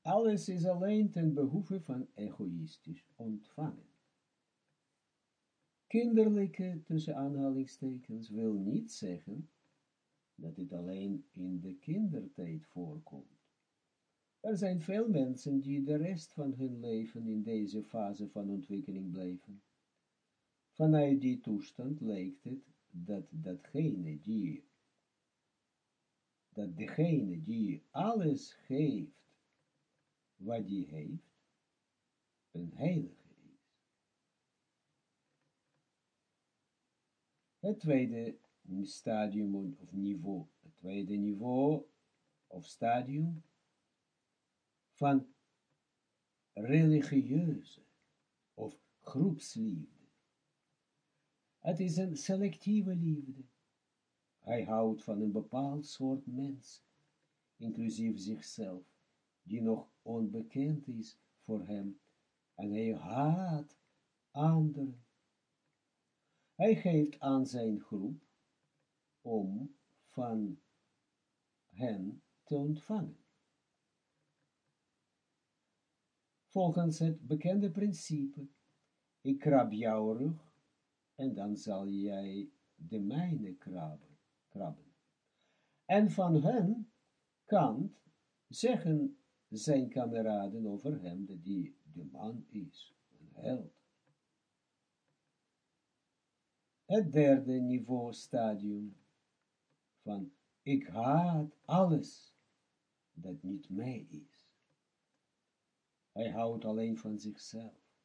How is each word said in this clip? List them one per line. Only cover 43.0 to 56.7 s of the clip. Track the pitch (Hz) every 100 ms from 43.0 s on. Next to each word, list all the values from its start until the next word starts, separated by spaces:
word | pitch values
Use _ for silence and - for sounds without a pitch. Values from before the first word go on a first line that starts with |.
| 131 143 165 160 - _ _ _ _ _ _ _ _ _ _ _ _ _ _
van | _ 143 135 127 _ _ _ _ _ _ _ _ _ _ _ _
religieuze | - 113 151 156 151 - 139 120 147 170 - - - _ _ _ _ _ _ _
of | - 110 - _ _
groepsliefde. | - 131 185 156 - 110 110 82 76 _ _ _ _ _ _ _ _ _ _ _ _ _ _ _ _ _
Het | 160 180
is | 180 160
een | 190 151
selectieve | - 190 202 - 202 214 185 180
liefde. | 165 147 135 131 131 _ _ _ _ _ _ _ _ _
Hij | 92 117
houdt | 101 110 113 110
van | - 104
een | 107
bepaald | 104 - 127 139 147 147
soort | - 135 135 127
mens, | 123 139 131 -